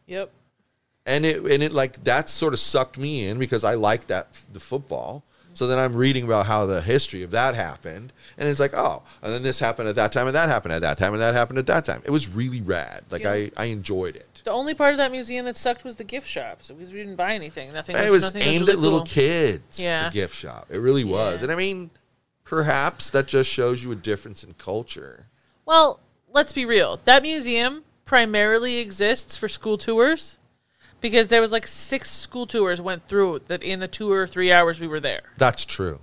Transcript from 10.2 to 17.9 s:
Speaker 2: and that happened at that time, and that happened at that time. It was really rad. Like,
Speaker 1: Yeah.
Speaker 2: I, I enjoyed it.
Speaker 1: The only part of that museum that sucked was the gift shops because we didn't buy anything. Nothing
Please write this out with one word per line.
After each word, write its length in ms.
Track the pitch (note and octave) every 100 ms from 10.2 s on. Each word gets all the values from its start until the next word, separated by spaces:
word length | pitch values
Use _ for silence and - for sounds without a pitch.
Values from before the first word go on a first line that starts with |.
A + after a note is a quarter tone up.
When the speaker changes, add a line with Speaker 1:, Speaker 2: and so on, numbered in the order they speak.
| B2+
Speaker 2:
and 80 | C#3+
that 120 | E3
happened 220 | A#2+ E2+
at 80 | E2
that 160 | E2 D2
time, 160 | F#2
and 80 | G#2+
that 100 | A2+
happened 280 | A#2+ A#2+ C3
at 60 | C3
that 160 | E3 -
time. 160 | -
It 60 | -
was 180 | D3 G#2
really 320 | F#2+ B2+ B2
rad. 440 | F#2 F2 B1+ G1+ -
Like, 140 | F2
Speaker 1:
Yeah. 80 | G#2
Speaker 2:
I, 200 | G#2 G#2 -
I 80 | A2+
enjoyed 500 | G#2+ F#2+ F#2+ F#2 D#2
it. 260 | - -
Speaker 1:
The 60 | -
only 240 | A3 C#4+
part 180 | D#4 C#4+
of 60 | C#4+
that 140 | C#4
museum 340 | B3+ A#3 B3 B3
that 100 | A#3+
sucked 260 | B3+ A#3+
was 100 | C4 A3
the 80 |
gift 240 | G#3 B3 -
shops 400 | - A#2 - -
because 240 | C#3+ F3+
we 60 | G3
didn't 180 | G#3 F3+
buy 180 | F3+
anything. 380 | G#3+ D3+ D#3 C3+
Nothing 220 | D#3 D3+